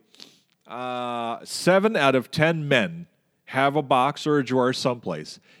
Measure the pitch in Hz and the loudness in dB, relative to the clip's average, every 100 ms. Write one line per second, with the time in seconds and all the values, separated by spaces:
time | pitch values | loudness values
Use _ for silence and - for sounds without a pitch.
0 | _ - - _ _ _ - 113 127 123 | _ -20 -20 _ _ _ -16 -12 -8 -8
1 | 123 120 117 117 - - 175 190 214 214 | -6 -6 -6 -8 -10 -2 2 4 2 2
2 | 139 131 117 - 160 165 147 131 95 85 | 4 2 0 0 2 2 2 2 2 -4
3 | 170 _ _ _ - 131 139 147 139 135 | -16 _ _ _ -8 0 0 0 2 2
4 | 135 143 156 147 123 127 123 127 131 123 | 2 0 0 0 2 2 2 0 -2 -4
5 | 101 78 76 - _ _ | -6 -8 -10 -18 _ _